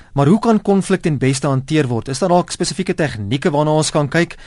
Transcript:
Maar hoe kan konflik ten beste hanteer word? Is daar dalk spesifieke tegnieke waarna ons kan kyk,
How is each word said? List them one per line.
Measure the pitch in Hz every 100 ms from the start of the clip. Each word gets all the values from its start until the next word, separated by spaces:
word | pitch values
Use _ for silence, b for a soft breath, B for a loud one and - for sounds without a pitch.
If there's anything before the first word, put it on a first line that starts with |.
| B
Maar | - 143
hoe | 214
kan | 233 214
konflik | - 196 180 185
ten | 180 143
beste | 131 135 151
hanteer | 135 131 156 143
word? | 120 110
Is | 135
daar | 190
dalk | 175 175
spesifieke | - 175 - 190
tegnieke | 180 160 110 101 135 185
waarna | 143 151
ons | 156 151
kan | 160 147
kyk, | 165 170 -